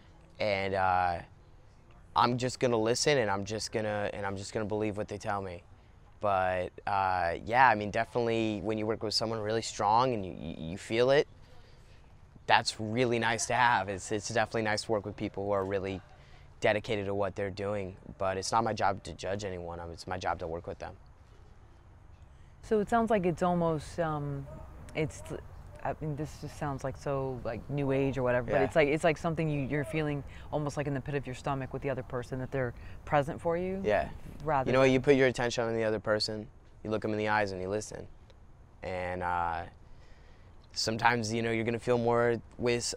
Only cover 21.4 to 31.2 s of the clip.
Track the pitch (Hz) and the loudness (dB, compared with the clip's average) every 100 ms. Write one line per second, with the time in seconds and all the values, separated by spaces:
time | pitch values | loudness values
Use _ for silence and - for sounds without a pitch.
21.4 | - - - - - - - - - - | -20 -20 -20 -20 -20 -20 -20 -20 -20 -20
22.4 | - - - 220 202 233 226 220 180 160 | -20 -14 0 0 2 2 4 4 2 2
23.4 | 185 175 165 156 - - 165 151 143 139 | 2 2 2 0 -4 -4 -2 -2 -4 -6
24.4 | 139 - - - - - 156 - - 151 | -8 -12 -14 -16 -10 -4 -4 -4 -10 -10
25.4 | - - - - - 139 156 143 151 - | -10 -14 -16 -8 -6 -4 -4 -4 -6 -8
26.4 | 147 - 151 135 139 127 - 139 135 127 | -12 -6 -6 -4 -6 -6 -2 -2 -2 -4
27.4 | 117 113 - 143 139 135 135 131 123 123 | -6 -6 -4 -2 2 2 2 2 2 2
28.4 | 117 104 - 165 147 156 170 151 170 156 | 2 2 4 4 4 4 2 2 0 0
29.4 | 160 147 127 147 139 160 151 143 135 - | 0 0 -2 -2 -2 -2 -2 -2 -6 -12
30.4 | - 147 147 151 147 143 - 143 | -6 -4 -4 -4 -2 -4 -2 -4